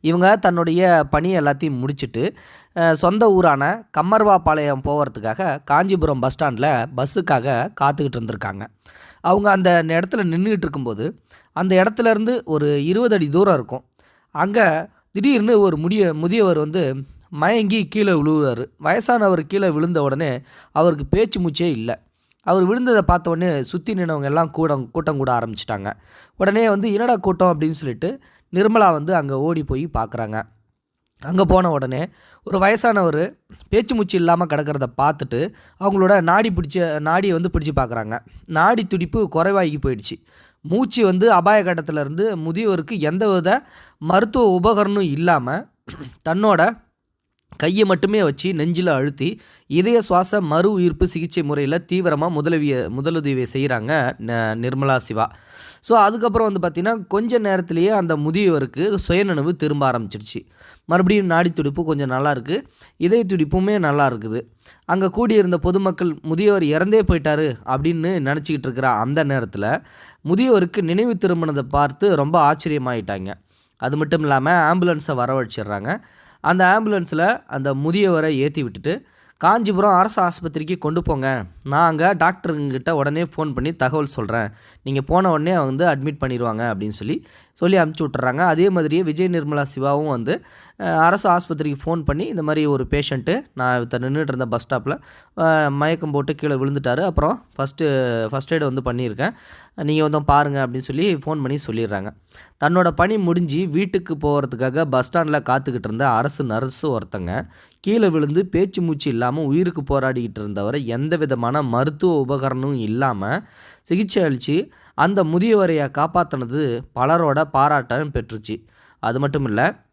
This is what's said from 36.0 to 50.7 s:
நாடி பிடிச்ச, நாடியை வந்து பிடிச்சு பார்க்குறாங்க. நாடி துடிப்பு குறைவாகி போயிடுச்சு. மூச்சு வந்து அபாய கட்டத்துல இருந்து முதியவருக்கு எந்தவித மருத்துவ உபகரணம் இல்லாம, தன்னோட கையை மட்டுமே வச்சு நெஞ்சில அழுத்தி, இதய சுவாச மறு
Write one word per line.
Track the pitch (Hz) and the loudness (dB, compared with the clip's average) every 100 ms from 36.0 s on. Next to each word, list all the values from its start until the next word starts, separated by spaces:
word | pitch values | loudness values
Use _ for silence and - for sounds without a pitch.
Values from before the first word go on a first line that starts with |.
| 185 196 | 4 4
நாடி | 170 185 226 | 4 2 2
பிடிச்ச, | 180 160 185 170 151 | -2 -4 -2 -2 -2
நாடியை | 151 175 196 | 0 2 2
வந்து | 165 175 | 0 0
பிடிச்சு | 170 151 135 | -2 -2 -2
பார்க்குறாங்க. | 123 117 107 113 _ - - | -2 -4 -6 -8 _ -20 -4
நாடி | 160 180 233 190 | 2 4 4 0
துடிப்பு | 190 175 226 208 | -2 -2 -2 -2
குறைவாகி | 160 175 196 175 147 139 | 0 2 2 0 -2 -4
போயிடுச்சு. | 117 104 - _ _ _ _ | -4 -8 -12 _ _ _ _
மூச்சு | 151 190 262 - | -4 0 0 2
வந்து | 208 185 226 | 2 4 6
அபாய | 190 175 214 | 6 6 4
கட்டத்துல | 196 170 151 151 | 2 -2 -4 -4
இருந்து | 139 160 220 185 | -4 -2 -2 -2
முதியவருக்கு | 156 165 220 185 151 196 | -4 -2 0 0 -2 -2
எந்தவித | 151 180 214 185 170 240 - - - _ | -2 0 2 2 2 0 -2 -20 -20 _
மருத்துவ | 156 185 214 254 226 | 0 2 2 2 4
உபகரணம் | 180 190 208 202 202 | 4 4 2 2 2
இல்லாம, | 185 139 175 160 123 160 285 _ - - - - - | 0 0 2 2 0 -6 -8 _ -20 -18 -18 -10 -4
தன்னோட | 170 214 185 180 226 _ _ _ _ _ _ _ - | 0 2 4 2 0 _ _ _ _ _ _ _ -4
கையை | 156 190 | -2 2
மட்டுமே | 202 185 190 214 | 2 2 2 2
வச்சு | 175 139 185 | 0 0 -4
நெஞ்சில | 170 160 170 180 | -2 -2 0 0
அழுத்தி, | 139 143 139 131 - - _ _ | 0 -2 -2 -6 -6 -16 _ _
இதய | 151 190 240 - | 0 4 2 4
சுவாச | 180 185 208 | 2 2 0
மறு | 170 156 185 | 0 2 2